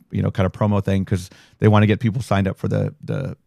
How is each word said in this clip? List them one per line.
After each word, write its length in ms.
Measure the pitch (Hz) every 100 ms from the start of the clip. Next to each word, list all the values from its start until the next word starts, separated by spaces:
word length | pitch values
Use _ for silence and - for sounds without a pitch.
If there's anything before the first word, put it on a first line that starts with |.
| _
you 100 | 104
know, 80 | 98
kind 140 | - 92
of 40 |
promo 320 | - 107 104
thing, 220 | 95 98 92
'cause 240 | 95 90 - _ _
they 80 | 107
wanna 180 | 104 104
get 120 | 107
people 220 | 117 101
signed 260 | - 98 95
up 100 | -
for 100 | 104
the, 260 | 104 101 -
the 340 | - 107 92 -